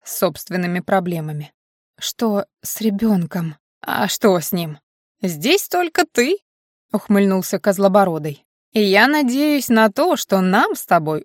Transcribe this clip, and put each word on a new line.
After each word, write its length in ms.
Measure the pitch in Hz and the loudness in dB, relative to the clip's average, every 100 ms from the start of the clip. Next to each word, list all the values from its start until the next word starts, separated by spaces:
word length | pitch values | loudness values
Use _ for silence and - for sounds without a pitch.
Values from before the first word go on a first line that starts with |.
с 160 | - - | -14 -4
собственными 640 | 180 143 - 180 175 180 | -2 -4 -8 -6 -4 -4
проблемами. 720 | - 196 175 170 156 151 147 _ _ _ _ _ | -2 -2 -2 -6 -8 -10 -12 _ _ _ _ _
«Что 480 | - - 226 202 - _ | -12 -4 -2 -2 -4 _
с 180 | - - | -12 -4
ребёнком?» 760 | 220 202 226 190 165 185 165 151 _ _ | -2 0 0 0 -2 -6 -8 -10 _ _
«А 260 | - - 190 | -6 -2 -2
что 300 | - 214 180 | 0 2 2
с 120 | - | 0
ним? 260 | 180 165 147 _ _ _ _ | -6 -6 -12 _ _ _ _
Здесь 480 | 185 151 208 403 - | -6 -2 0 0 0
только 360 | 359 339 - - | -4 -2 -2 -2
ты», 280 | - 254 403 _ _ _ _ _ | 0 0 -2 _ _ _ _ _
ухмыльнулся 680 | 208 - 202 196 190 - 190 | -8 0 2 2 0 -2 -2
Козлобородый. 840 | 208 190 196 202 190 160 151 143 _ _ _ | 0 2 4 4 4 0 -6 -10 _ _ _
«И 100 | 220 | 0
я 260 | 202 196 247 | 2 4 4
надеюсь 600 | 302 254 262 302 294 - | 2 0 0 0 0 2
на 220 | 220 220 | 4 4
то, 260 | 240 349 285 | 2 0 0
что 240 | - 190 | 0 0
нам 340 | 185 202 392 | 2 2 0
с 120 | 285 - | -2 0
тобой 380 | 175 151 156 | 0 2 -6